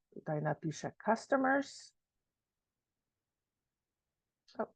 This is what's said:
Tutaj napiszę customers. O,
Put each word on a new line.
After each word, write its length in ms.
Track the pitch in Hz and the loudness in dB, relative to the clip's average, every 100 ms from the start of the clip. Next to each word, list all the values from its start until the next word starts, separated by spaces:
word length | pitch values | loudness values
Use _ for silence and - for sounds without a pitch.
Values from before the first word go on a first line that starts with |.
| _ | _
Tutaj 280 | - - 151 | -12 -4 0
napiszę 500 | 151 151 165 151 156 - - | 0 0 -2 -4 -8 -6 0
customers. 880 | 226 - 277 262 269 277 - - _ _ _ _ _ _ _ _ _ _ _ _ _ _ _ _ _ _ _ _ _ _ _ _ _ _ 240 | 0 2 2 4 2 0 -8 -18 _ _ _ _ _ _ _ _ _ _ _ _ _ _ _ _ _ _ _ _ _ _ _ _ _ _ -6
O, 80 | - | -6